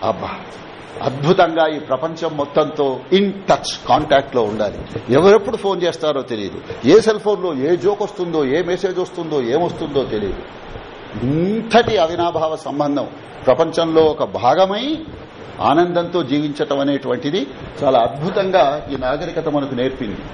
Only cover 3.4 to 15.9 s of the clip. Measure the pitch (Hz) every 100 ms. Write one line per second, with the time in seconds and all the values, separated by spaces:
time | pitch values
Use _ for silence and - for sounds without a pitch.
3.4 | - 147 - - - 127 - 139 135 127
4.4 | 110 107 104 87 - 117 110 127 185 214
5.4 | 208 220 196 185 170 151 156 139 120 113
6.4 | 98 - - - 117 196 220 214 202 202
7.4 | 180 143 135 175 185 202 202 - 175 165
8.4 | 135 143 175 180 190 180 180 - 165 151
9.4 | 117 139 170 - 160 139 123 110 101 87
10.4 | - - - - - - - 107 120 151
11.4 | 180 220 226 220 233 214 160 170 170 165
12.4 | 160 156 139 139 147 143 113 - - -
13.4 | - 127 165 165 165 160 156 143 120 95
14.4 | 120 156 190 202 262 320 320 - - -
15.4 | - - 107 143 175